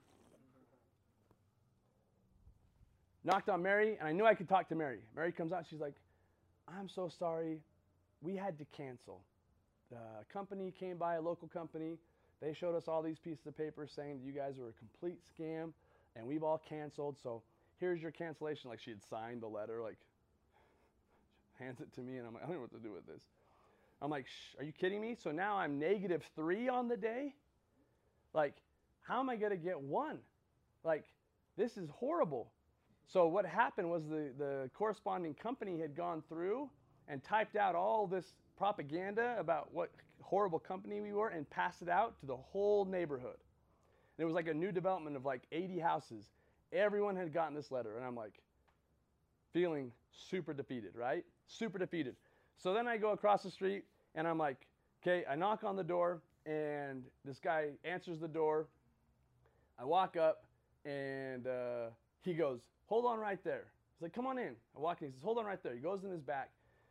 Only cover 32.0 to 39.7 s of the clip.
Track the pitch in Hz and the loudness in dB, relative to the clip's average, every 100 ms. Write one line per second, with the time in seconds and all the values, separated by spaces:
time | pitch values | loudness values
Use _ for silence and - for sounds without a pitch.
32 | 254 339 226 131 104 _ _ _ _ _ | 0 4 2 0 -6 _ _ _ _ _
33 | - 185 170 180 185 175 247 - 170 170 | 2 6 8 6 4 6 4 4 2 0
34 | 151 156 147 131 143 139 135 - 214 202 | 0 -2 -2 -2 -2 -2 -4 0 0 0
35 | - 185 170 143 220 262 202 165 160 143 | -2 -2 -2 -4 -6 -4 -4 -4 -4 -4
36 | 175 165 151 165 180 233 285 - _ _ | -4 -4 -6 -4 -2 -2 -4 -12 _ _
37 | - 143 - 208 214 208 202 170 190 226 | -10 -8 0 0 2 2 2 4 4 2
38 | 202 185 - - _ - 196 208 143 160 | 2 0 -4 -12 _ -2 0 0 -2 -4
39 | 190 208 240 233 160 160 - | -2 0 0 2 2 0 0